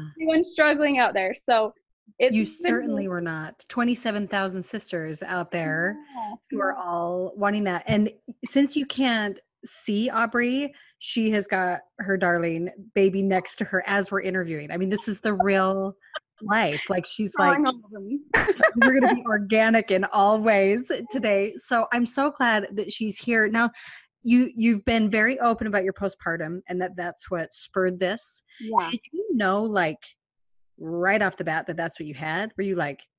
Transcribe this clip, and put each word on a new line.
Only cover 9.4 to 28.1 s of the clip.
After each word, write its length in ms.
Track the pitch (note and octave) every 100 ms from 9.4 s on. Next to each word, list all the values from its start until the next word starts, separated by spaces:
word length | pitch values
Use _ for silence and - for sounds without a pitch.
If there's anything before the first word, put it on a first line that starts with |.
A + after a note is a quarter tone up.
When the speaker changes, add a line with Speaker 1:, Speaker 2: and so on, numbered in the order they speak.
| _ _
Speaker 2:
see 440 | - - - G#3 B3
Aubrey, 640 | A3+ A3+ A#3+ A#3+ C4 C#4+ - - _
she 320 | - A#3+ A3
has 160 | G#3+ G3
got 340 | F#3+ F3+ F3 - -
her 180 | G3 F#3+
darling 540 | F3+ F3 E3+ E3 F3 - -
baby 280 | - G3 F#3+
next 340 | G3 F#3 F3+ -
to 80 |
her 180 | G#3 F#3 -
as 240 | G3+ F#3+
we're 120 | G3
interviewing. 480 | F#3+ F#3 E3+ D#3 D3
I 60 | E3+
mean, 120 | F#3+
this 180 | G3+ -
is 120 | G3
the 140 | G#3+
real 600 | G3 F#3+ F#3+ F#3+ G3 F#3+ - _ - - _
life. 460 | G#3+ G#3+ F3+ C#3 -
Like, 160 | F#3 F3
she's 280 | - G#3
Speaker 1:
Crawling 300 | G3 F#3 C#4
Speaker 2:
like, 100 | C#4
Speaker 1:
all 60 | B3
over 160 | G#3 G#3
me. 200 | G3 C#4+ - - A4 D4 D#4 A3+
Speaker 2:
we're 180 | C4
gonna 140 | C4 C4
be 140 | B3 A#3
organic 640 | G#3 G3 A3 A3 A3+ G#3+
in 140 | F#3+
all 360 | G3 G#3 G3+ A3
ways 500 | A3 G3+ G3 G#3+ C4 D4 A#3+
today. 420 | C4 G#3+ G3 G3+ B3
So 300 | - A#3+ A3+
I'm 140 | B3 A#3
so 240 | - C#4+
glad 380 | C#4+ B3 G#3+ G3+
that 180 | G3+ G#3
she's 260 | - G#3+ -
here. 300 | A#3+ A3+ G#3+
Now, 220 | A3+ A#3 - - - _ _
you, 280 | A#3 B3 B3+ A3+
you've 280 | A3+ G#3 B3
been 220 | A3+ G#3+
very 280 | G#3+ A3 C4
open 260 | A#3+ A3+ A3
about 180 | G3+
your 80 | F#3+
postpartum 680 | F#3 G3 - F3 E3 D#3 F3+ -
and 120 | F3+
that 160 | F3+ F3+
that's 340 | F3 - -
what 220 | F3+ D#3+
spurred 480 | - - G3 F#3 F3+
this. 420 | F#3